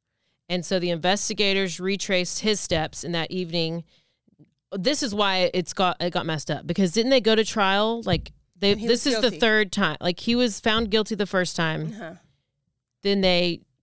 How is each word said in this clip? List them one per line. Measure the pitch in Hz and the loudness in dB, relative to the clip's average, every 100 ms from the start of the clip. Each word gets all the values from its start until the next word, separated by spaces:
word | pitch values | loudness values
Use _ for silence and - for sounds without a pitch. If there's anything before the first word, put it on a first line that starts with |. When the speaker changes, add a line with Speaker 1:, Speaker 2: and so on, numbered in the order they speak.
| _ _ _ _ - | _ _ _ _ -6
Speaker 1:
And | 180 | -6
so | 165 190 | -2 -2
the | 175 | 0
investigators | 170 180 202 - 208 202 196 190 165 | 0 0 0 -2 0 2 2 -2 -4
retraced | 185 196 - 185 175 - | -4 -4 0 -2 0 -2
his | 214 208 | -2 -2
steps | - 165 156 - | 0 -2 -2 -6
in | - | -6
that | 170 160 | -4 -4
evening. | 185 175 170 160 170 160 _ _ _ _ _ _ _ _ | -6 -4 -2 -2 -4 -10 _ _ _ _ _ _ _ _
This | 196 185 202 | -4 -2 0
is | 240 | -2
why | 202 202 185 180 | 0 2 2 2
it's | 180 170 | 0 -4
got, | - 185 - | 0 0 0
it | 180 | -2
got | 175 180 | -2 -2
messed | 156 - | -4 -4
up, | 147 147 | -6 -4
because | 170 190 | 0 2
didn't | 208 233 | 2 4
they | 269 | 4
go | 208 | 4
to | 220 | 2
trial? | 214 220 196 196 220 233 | 2 2 2 2 2 -2
Like, | 214 165 - - _ - | -2 -2 -2 -18 _ -2
they, | 196 | 0
Speaker 2:
And | 208 | 0
he | 220 | 2
Speaker 1:
this | 240 294 | 2 2
Speaker 2:
was | |
Speaker 1:
is | 226 | 2
the | 240 | 2
Speaker 2:
guilty. | 165 | 2
Speaker 1:
third | 233 214 202 | 2 4 2
time. | - 180 151 | 0 0 0
Like, | 180 180 | -4 -2
he | - 240 | 0 2
was | 247 196 | 2 0
found | 233 220 226 | 0 0 2
guilty | 214 208 | 0 0
the | 208 | -4
first | 202 190 180 - | -2 0 -2 0
time. | 160 156 156 | -2 -2 -6
Speaker 2:
Uh-huh. | 214 165 175 _ _ _ _ _ _ _ _ | -8 -14 -16 _ _ _ _ _ _ _ _
Speaker 1:
Then | 202 202 | 0 2
they | 185 175 175 170 _ _ | 4 4 2 -2 _ _